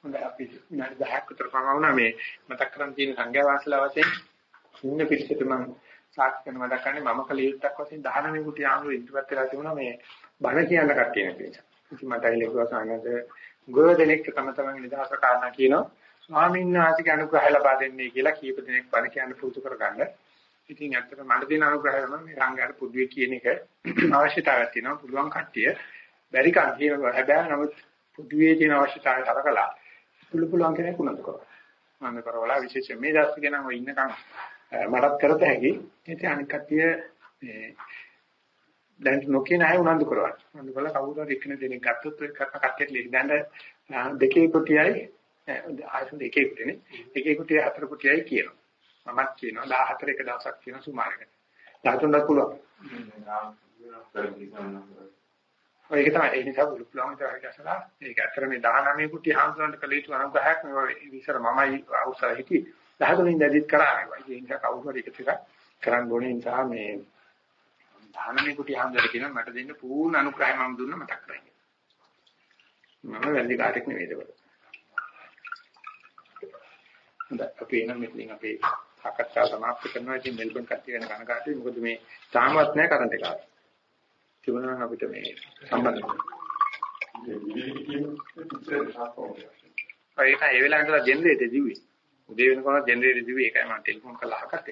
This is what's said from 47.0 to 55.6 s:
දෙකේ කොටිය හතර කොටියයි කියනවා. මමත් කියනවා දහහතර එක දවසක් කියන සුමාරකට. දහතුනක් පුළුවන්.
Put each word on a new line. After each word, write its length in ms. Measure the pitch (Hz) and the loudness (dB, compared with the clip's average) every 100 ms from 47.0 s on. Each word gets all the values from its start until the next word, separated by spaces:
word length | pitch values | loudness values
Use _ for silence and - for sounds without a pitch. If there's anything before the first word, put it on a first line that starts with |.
| - | -8
දෙකේ 260 | 139 147 | -4 0
කොටිය 260 | 151 160 156 | 0 2 2
හතර 260 | 143 - 131 | 2 -2 -10
කොටියයි 360 | 147 139 156 | -2 2 2
කියනවා. 340 | 156 117 - - _ _ _ _ - | 2 -2 -2 -8 _ _ _ _ -6
මමත් 240 | 120 135 | -2 -2
කියනවා 360 | - 120 110 131 | -4 -10 -8 -2
දහහතර 400 | 127 131 127 143 | 0 0 -2 -6
එක 120 | 135 | -6
දවසක් 360 | 123 120 131 - | -6 -6 -8 -12
කියන 200 | - 131 | -16 -16
සුමාරකට. 520 | 151 131 113 - - _ _ _ - _ | -12 -6 -6 -8 -16 _ _ _ -20 _
දහතුනක් 380 | 127 120 151 147 | 0 2 4 4
පුළුවන්. 360 | 147 147 120 - _ _ - 120 110 104 104 107 107 107 _ 113 117 113 - 107 101 98 101 107 98 98 98 - 95 _ _ _ _ _ | 6 4 4 -4 _ _ -18 -16 -16 -18 -8 -8 -8 -16 _ _ -20 -20 -12 -6 -6 -6 -14 -12 -12 -12 -16 -20 -20 _ _ _ _ _